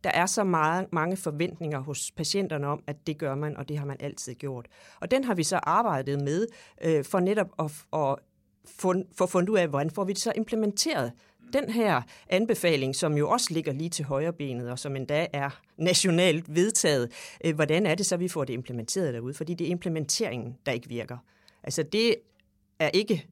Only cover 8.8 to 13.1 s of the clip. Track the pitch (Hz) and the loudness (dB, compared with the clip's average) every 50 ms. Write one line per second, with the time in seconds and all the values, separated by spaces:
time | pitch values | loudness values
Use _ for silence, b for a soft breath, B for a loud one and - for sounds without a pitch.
8.8 | - 185 180 190 190 - - - 185 180 - 180 180 190 220 190 175 156 143 139 | 2 2 2 2 0 -4 0 0 0 4 4 2 4 4 4 4 4 4 2 0
9.8 | 147 165 160 208 196 185 202 196 - 233 - - 220 - 240 220 214 208 202 - | 0 0 -2 -2 -4 -2 -2 -2 -2 -2 -2 -2 -2 -2 0 0 0 0 0 0
10.8 | - 320 302 170 127 120 123 b b b b b - - - 180 190 190 220 233 | 0 0 0 0 -2 -2 -6 b b b b b -14 -2 -2 -2 0 0 0 2
11.8 | 226 208 160 123 123 B B B B B 180 185 226 220 185 185 - 175 160 139 | 2 4 2 2 0 B B B B B 0 2 2 2 0 2 4 2 2 4
12.8 | 131 131 135 - 185 156 | 2 0 0 0 0 2